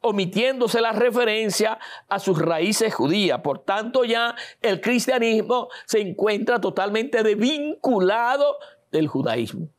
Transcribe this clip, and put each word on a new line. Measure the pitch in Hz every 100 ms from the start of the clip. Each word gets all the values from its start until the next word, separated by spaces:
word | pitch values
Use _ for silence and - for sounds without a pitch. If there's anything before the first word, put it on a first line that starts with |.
omitiéndose | 247 202 185 185 247 262 240 233
la | 233
referencia | 208 240 233 240 214 220 190 214 220 - - _
a | 196
sus | 196 170
raíces | 160 160 180 214 220
judías. | - 135 190 190 127
Por | 147 135
tanto, | - 196 220 254
ya | 240 226 233 226 - -
el | 233 196
cristianismo | 208 247 - 254 226 220 185 247 - -
se | - 220
encuentra | 202 - 208 202 226 240
totalmente | 196 185 196 214 247 233
desvinculado | 214 208 240 302 294 - 302 220 185 214 240 269 285 285 - - _
del | 151 151
judaísmo. | 139 127 117 117 196 160